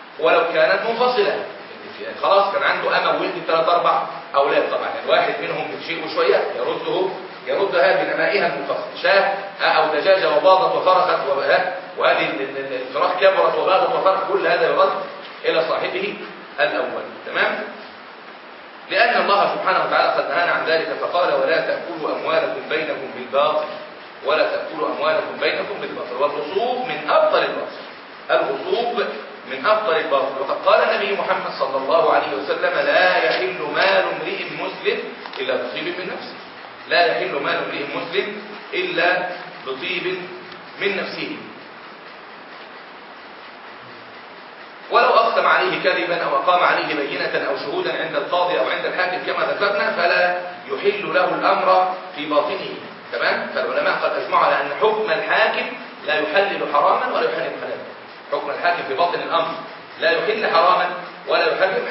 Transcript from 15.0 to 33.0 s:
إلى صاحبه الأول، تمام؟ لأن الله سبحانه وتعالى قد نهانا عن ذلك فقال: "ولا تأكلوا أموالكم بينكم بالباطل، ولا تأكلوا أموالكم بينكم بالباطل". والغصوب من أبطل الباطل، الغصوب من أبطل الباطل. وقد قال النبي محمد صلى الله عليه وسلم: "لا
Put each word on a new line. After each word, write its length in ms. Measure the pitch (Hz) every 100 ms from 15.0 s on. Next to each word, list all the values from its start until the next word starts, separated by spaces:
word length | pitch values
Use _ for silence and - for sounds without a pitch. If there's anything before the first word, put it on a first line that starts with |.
| - - - -
إلى 180 | 165 127 -
صاحبه 460 | - - 185 202 - - - - -
الأول، 420 | 147 - - - - - -
تمام؟ 340 | 170 214 214 220 - - - - - - - - - - - -
لأن 320 | 185 233 196
الله 320 | 185 196 -
سبحانه 300 | - 185 175 156
وتعالى 220 | 160 165
قد 200 | 143 139
نهانا 220 | 151 170
عن 140 | 156 160
ذلك 220 | 160 135 135
فقال: 340 | - 175 175
"ولا 260 | 147 - 160
تأكلوا 560 | 151 143 - 160 151 -
أموالكم 480 | 147 160 - - 127
بينكم 400 | 151 151 139 131 123
بالباطل، 480 | - 139 151 156 - - - - - - 131
ولا 160 | 156
تأكلوا 460 | - - - 151 -
أموالكم 480 | - 151 156 - -
بينكم 340 | 151 - - -
بالباطل". 360 | - - - 127
والغصوب 640 | 147 - - 190 247 262 254
من 240 | 254 -
أبطل 280 | 302 - -
الباطل، 440 | - - - - - - - - -
الغصوب 720 | 160 - - 175 208 214 208 208 - - - 127
من 160 | 135 151
أبطل 300 | 214 160 160
الباطل. 440 | - 139 135 -
وقد 160 | - 147 185
قال 140 | 220 220
النبي 220 | 220 202
محمد 400 | 196 175 175 180 -
صلى 180 | 185 -
الله 360 | - 165 156
عليه 240 | 139 - -
وسلم: 420 | - 151 180 160 143
"لا 380 | 165